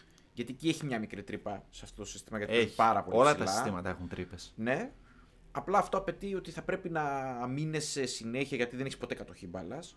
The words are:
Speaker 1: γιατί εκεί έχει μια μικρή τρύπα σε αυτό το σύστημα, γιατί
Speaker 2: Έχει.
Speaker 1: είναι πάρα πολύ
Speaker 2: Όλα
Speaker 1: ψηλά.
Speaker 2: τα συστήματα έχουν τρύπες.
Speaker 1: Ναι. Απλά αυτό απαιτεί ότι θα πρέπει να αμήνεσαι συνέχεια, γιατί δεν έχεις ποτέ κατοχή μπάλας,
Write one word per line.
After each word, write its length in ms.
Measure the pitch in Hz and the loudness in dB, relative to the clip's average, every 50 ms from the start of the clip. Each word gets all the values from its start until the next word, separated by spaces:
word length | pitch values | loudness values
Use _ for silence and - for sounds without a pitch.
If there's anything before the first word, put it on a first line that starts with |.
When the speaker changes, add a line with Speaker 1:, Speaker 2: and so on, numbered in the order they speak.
| - - - - - - _ | -20 -20 -20 -20 -20 -16 _
Speaker 1:
γιατί 200 | - 120 - 131 | -8 -6 -6 -6
εκεί 160 | 131 147 165 | -2 0 0
έχει 160 | 156 156 160 | 0 0 -2
μια 120 | 143 127 110 | -2 -2 -2
μικρή 240 | 107 104 - 98 98 | -4 -6 -8 -10 -8
τρύπα 420 | - 104 98 - 101 101 92 - - | -8 -8 -6 -6 -6 -8 -8 -10 -14
σε 100 | - - - | -16 -16 -16
αυτό 180 | - - - 104 | -14 -12 -12 -12
το 60 | - | -10
σύστημα, 300 | - 95 - - 110 107 | -10 -12 -10 -6 -4 -4
γιατί 140 | 104 98 107 | -2 4 6
Speaker 2:
Έχει. 100 | 120 113 | 6 6
Speaker 1:
είναι 100 | 104 - | 4 6
πάρα 260 | - 113 113 107 101 90 | 6 6 6 8 6 2
πολύ 140 | 90 95 113 | 4 6 8
Speaker 2:
Όλα 120 | 131 147 | 8 8
Speaker 1:
ψηλά. 140 | 147 143 117 | 8 6 4
Speaker 2:
τα 60 | 95 98 | 2 2
συστήματα 360 | 110 131 113 98 87 87 95 | 2 2 0 0 -2 -2 -2
έχουν 200 | 90 85 90 85 | -4 -4 -6 -8
τρύπες. 440 | 98 90 90 - - 87 - - - | -6 -6 -6 -8 -8 -14 -14 -14 -8
Speaker 1:
Ναι. 360 | - 110 120 131 160 226 269 - - - - - - - - - - - - - | -4 0 0 0 0 0 -4 -8 -14 -20 -20 -20 -20 -20 -20 -20 -20 -20 -8 -8
Απλά 220 | 143 131 - 190 202 | -6 -2 4 4 4
αυτό 180 | - - - 196 | 4 4 2 0
απαιτεί 360 | - - - - 196 202 196 | 0 0 -4 -4 -4 -4 -4
ότι 160 | 185 175 175 | -4 -4 -6
θα 120 | 151 170 156 | -10 -8 -4
πρέπει 280 | - 190 180 180 180 | -2 -4 -2 -2 -2
να 120 | 165 160 151 143 139 139 131 135 127 120 | -2 0 0 0 0 -2 -2 -4 -4 -4
αμήνεσαι 640 | 123 127 131 139 156 156 156 151 147 151 - 143 135 | -4 -2 -2 -2 -2 0 0 -2 -2 -2 -2 -2 -2
συνέχεια, 500 | 120 - - 110 113 117 131 143 135 143 | -2 -2 -6 -6 -4 -2 0 0 0 0
γιατί 200 | 123 120 120 - | 0 0 0 0
δεν 80 | 123 131 | -4 -6
έχεις 140 | 135 131 - | -6 -4 -6
ποτέ 160 | - - 131 | -6 -6 -6
κατοχή 320 | 117 104 - 87 - - | -8 -8 -12 -14 -14 -12
μπάλας, 500 | 90 87 92 87 87 110 147 175 - - | -10 -8 -8 -8 -8 -8 -10 -10 -14 -18